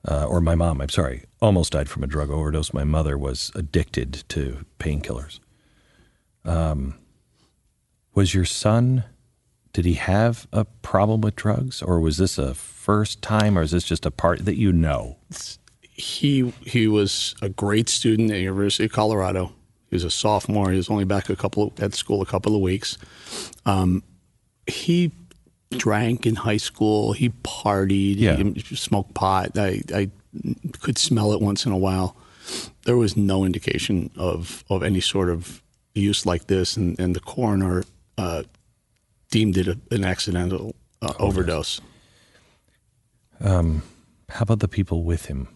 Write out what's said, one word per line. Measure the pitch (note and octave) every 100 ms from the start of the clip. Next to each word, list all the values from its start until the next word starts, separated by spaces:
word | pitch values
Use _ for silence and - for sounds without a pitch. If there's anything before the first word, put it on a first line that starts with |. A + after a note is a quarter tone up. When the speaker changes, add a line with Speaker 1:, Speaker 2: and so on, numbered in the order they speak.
| -
Speaker 1:
Uh, | D2 C#2+
or | F2
my | E2
mom, | E2+ E2+ C#2+
I'm | C#2+
sorry, | - C#2 C2 - _
almost | A2 F#2 D#2+
died | D2+ D2
from | D2
a | C#2
drug | D2 D2
overdose. | D2+ D2+ D#2 -
My | B1+
mother | D2 D#2 D2+ C#2+
was | C#2 B1+ - -
addicted | D2+ E2+ - - B1+ C#2 -
to | D#2+ C2+ C#2 D2 _
painkillers. | D#2+ D2 - A#1 D2 - _ _ _ _ _ _ _ _ _ _
Um, | - E2 D#2+ D2 C2+ - _ _ _ _ _ _ _ _ _ _ _
was | - F#2+
your | F#2+ F2
son, | - G#2 A2+ B2 B2+ - _ _ _ _ _ _
did | - F2
he | D#2
have | - G2 A#2 A2+ -
a | A2 G#2
problem | - - F#2+ G#2 A2
with | G#2+ -
drugs, | G#2+ G#2+ C3 -
or | F2 F2
was | D#2+ D2+
this | F#2 -
a | C2+
first | C#2 - - - G#2 G#2+ -
time, | - G#2+ G#2+ F#2+
or |
is | D#2+
this | F2
just | - E2 -
a |
part | - E2+ F2 G2
that | F2
you | G2+
know? | E2+ D#2+ C2 A#1 - _ - - - _ _
Speaker 2:
He, | _ - - - C#3+ C#3 B2 -
he | - B2 A2
was | G#2+ G2 - - -
a | G2+
great | - G2+ G#2+ A#2+
student | - A#2 A2 A2+
at | G2+
University | F#2 F#2+ G2+ - G#2+
of |
Colorado. | - A2 G#2+ F#2 F#2 F2+ - _ _ _
He | F#2
was |
a | E2+
sophomore. | - G#2+ G#2 - G#2 F#2+
He | F#2+
was | F2
only | G#2 F#2+
back | G2 -
a | G2
couple | G2 -
of, | G#2 -
at | G2+ -
school | - G#2
a | F#2
couple | G2 G#2 G#2+
of |
weeks. | F#2 F#2+ - - - - - - - - -
Um, | F#2+ F#2 F#2+ - - _ _ _ _ -
he | - - F3 E3+ - - - _ _ _
drank | B2 A2+ G#2 A2+ A#2+ A2+
in | G#2+
high | A2 G#2+
school. | - - G#2+ G#2+ A2
He | A#2 B2
partied. | - - - G#2+ G2 G2 G2 G2 G2+
Speaker 1:
Yeah. | G#2 C#2+
Speaker 2:
He | G2+ - - -
smoked | - G2+ -
pot. | - F#2+ F#2+ F#2 -
I, | G2 G2+ -
I | G2 G2 - _ - - - - -
could | - B2+
smell | - A2+ G#2
it | G#2
once | G2+ G2+ A#2+
in |
a | F#2+
while. | F#2+ F#2 F#2 - - - - - - _ -
There | A#2+
was | G#2+ G2
no | G2+ F#2+
indication | F#2+ E2+ - - - F#2+ - -
of, | F2 E2+ F2 - -
of | F#2+
any | - F#2
sort | - G2 F2+
of | E2+ F2 - _ _ _
use | G#2 G2+ G2+ F#2+
like | F2 -
this, | F#2+ F2+ -
and, | F2+ E2
and | F2+ F2+
the |
coroner, | - - A2+ G2 F#2+ F2+ - _ _ -
uh, | F2+ E2 - _ _ _ _ _ _ _ _
deemed | A2 A2 F#2
it | F#2
a, | G2 -
an | A#2 F#2+
accidental, | F2+ - F2+ F2+ F#2 G#2+ - _ _
uh, | F#2+ -
Speaker 1:
Overdose. | G2+ F#2+ F2 D#2+ D2 -
Speaker 2:
overdose. | - - _ _ _ _ _ _ _ _ _ _ _ _ _ _
Speaker 1:
Um, | G2+ F2+ E2 D#2 - - _ _ -
how | -
about | A2 A2
the | G2
people | - F#2 E2
with | E2+ E2 -
him? | C#2 C2